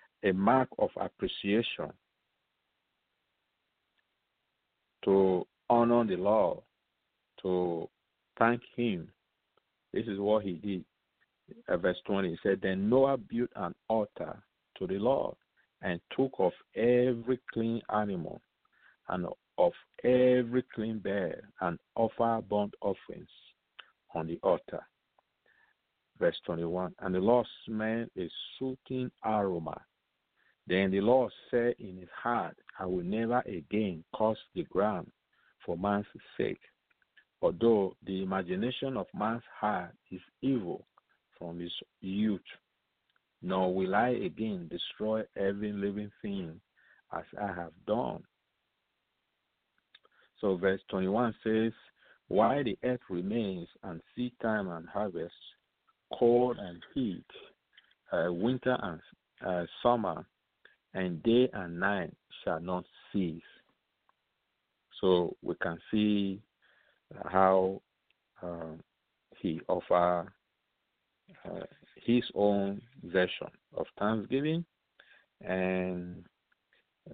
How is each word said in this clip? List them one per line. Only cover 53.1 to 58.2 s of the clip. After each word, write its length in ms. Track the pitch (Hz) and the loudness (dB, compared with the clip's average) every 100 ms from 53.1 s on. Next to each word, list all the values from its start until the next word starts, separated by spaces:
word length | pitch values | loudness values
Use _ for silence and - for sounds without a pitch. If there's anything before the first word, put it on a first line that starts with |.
| 90 95 117 104 90 87 _ | -4 -2 -2 -2 -4 -10 _
and 180 | 101 82 - - | -12 -12 -12 -6
seed 160 | 123 - | -6 -4
time 280 | 113 107 95 | -2 -2 -2
and 180 | 82 85 | -8 -8
harvest, 480 | 101 104 85 85 - - _ _ _ _ _ - | -4 -4 -4 -8 -10 -20 _ _ _ _ _ -12
cold 440 | - 120 120 123 117 | 2 6 6 4 0
and 240 | 95 87 - | -8 -12 -8
heat, 320 | 143 117 87 - - - _ _ _ _ _ - | -2 -2 -4 -10 -20 -20 _ _ _ _ _ -6
uh, 200 | 90 | -2